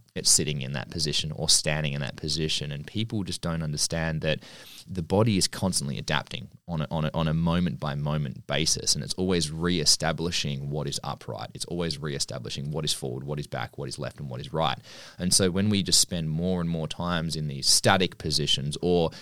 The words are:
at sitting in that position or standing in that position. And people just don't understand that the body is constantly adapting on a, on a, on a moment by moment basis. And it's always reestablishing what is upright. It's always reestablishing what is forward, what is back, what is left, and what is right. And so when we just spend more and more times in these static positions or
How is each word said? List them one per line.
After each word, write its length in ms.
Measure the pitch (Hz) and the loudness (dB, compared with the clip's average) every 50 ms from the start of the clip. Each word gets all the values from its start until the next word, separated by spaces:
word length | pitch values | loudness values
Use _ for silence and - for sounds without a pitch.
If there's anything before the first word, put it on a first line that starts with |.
| - _ - | -10 _ -8
at 100 | - - | -2 4
sitting 360 | - - - 82 71 76 71 | 4 4 4 4 2 -2 -2
in 100 | 65 65 | -4 -4
that 180 | 69 67 - - | -4 -6 -6 -6
position 420 | - 85 76 73 71 - - 78 - | -4 -2 -2 0 0 0 -2 -2 -4
or 160 | - - 78 | 0 4 4
standing 420 | - - - 78 76 78 76 71 | 6 6 6 2 0 0 0 0
in 80 | 69 71 | -2 -2
that 160 | 69 57 52 | -4 -4 -6
position. 560 | - - 78 73 78 80 78 - - 76 73 | -6 -4 -4 -2 0 0 0 0 -2 -2 -4
And 160 | 73 73 73 - | -6 -8 -8 -6
people 360 | - 107 110 113 - 107 95 | -4 -4 -4 -2 -2 -2 -2
just 180 | 87 87 - | -4 -4 -4
don't 200 | - 87 82 82 80 | -4 -2 -2 -2 -2
understand 580 | 78 73 71 - - - 82 80 80 80 78 | -2 0 0 0 0 0 0 0 0 0 0
that 180 | 76 80 76 - - - - - - - - - - - | 0 0 0 0 -2 -8 -18 -18 -18 -18 -18 -18 -14 -8
the 140 | 92 92 | -6 -6
body 360 | 82 - - 98 110 117 107 92 | -2 2 4 6 6 6 6 4
is 100 | 87 - | 2 0
constantly 500 | - - - 95 87 - 71 69 67 - | 0 0 0 0 0 0 -2 -2 -4 -4
adapting 500 | 80 - 85 71 - - - - - - - - _ - | -2 0 0 0 0 -2 -8 -10 -10 -12 -14 -18 _ -6
on 140 | 85 80 | -4 -4
a, 60 | 78 - | -4 -2
on 160 | 78 80 78 | -2 -2 0
a, 60 | 76 - | 0 0
on 140 | 82 82 80 | 0 0 2
a 60 | 78 | 2
moment 460 | 80 85 85 85 87 87 85 - 65 | 2 2 2 4 4 2 2 0 -2
by 160 | - 76 69 | -4 -4 -4
moment 500 | 73 73 76 76 78 73 65 65 - - - | -2 -2 0 0 0 -2 -4 -6 -8 -6 -2
basis. 480 | 71 71 78 - - - - - - | 0 0 2 2 0 0 0 0 0
And 80 | 80 64 | 0 -2
it's 100 | - - | -4 -2
always 360 | - 92 92 95 87 80 73 | 0 0 2 2 2 2 0
reestablishing 1200 | 78 80 82 87 90 85 76 - - - - 78 82 76 82 85 85 - - 78 71 67 69 71 | -2 -2 0 2 2 4 4 4 4 4 2 0 0 0 -2 -2 -2 -2 -2 -2 -4 -4 -4 -4
what 180 | 73 76 69 71 | -4 -4 -4 -4
is 120 | 69 - - | -6 -6 -6
upright. 460 | 71 69 - - - 58 - - - - | -8 -8 -8 -8 -10 -8 -8 -8 -10 -10
It's 120 | - - | -10 -8
always 320 | - - 85 87 82 78 69 | -6 -4 -2 -2 -2 -4 -4
reestablishing 760 | 71 78 69 69 - - - 65 58 57 - - 69 71 | -6 -6 -4 -4 -4 -4 -4 -6 -8 -8 -8 -6 -6 -4
what 140 | 76 78 76 | -4 -2 -2
is 80 | 73 - | -2 -2
forward, 300 | - - 65 62 67 67 | -2 -4 -6 -6 -6 -6
what 140 | 69 73 73 | -6 -6 -6
is 80 | 71 - | -6 -6
back, 300 | - 64 58 - - - | -6 -6 -6 -6 -8 -10
what 120 | 69 65 | -10 -8
is 100 | - - | -8 -8
left, 200 | 71 62 - - | -8 -8 -8 -8
and 100 | 71 67 | -10 -8
what 100 | 64 62 | -8 -8
is 140 | 73 69 71 | -8 -4 -2
right. 240 | 80 80 71 64 - - - - - - - - - | 0 0 0 0 -2 -6 -14 -18 -18 -18 -18 -8 -4
And 140 | 87 90 - | 0 2 4
so 160 | - 101 92 | 4 4 4
when 180 | 85 95 98 107 | 4 2 2 4
we 140 | 104 98 92 | 4 2 2
just 160 | 87 87 - | 4 4 4
spend 300 | - - 95 87 80 78 | 4 2 0 -2 -2 -2
more 320 | 78 80 87 92 92 90 | 0 0 0 0 0 0
and 80 | 85 85 | 0 0
more 180 | 82 82 80 76 | 0 -2 -2 -4
times 480 | - - 87 87 87 85 80 82 73 | -4 -4 -2 0 0 0 0 -2 -2
in 120 | 80 78 73 | -2 -2 -4
these 200 | 67 67 67 - | -4 0 2 4
static 500 | - - - 113 98 95 92 85 - - | 4 6 6 6 6 6 4 2 0 -2
positions 600 | - 82 73 76 73 71 - - 69 73 76 - | -4 0 0 2 2 4 2 2 2 -2 -4 0
or 300 | - 87 90 85 82 80 - - | 2 4 4 6 4 2 0 -4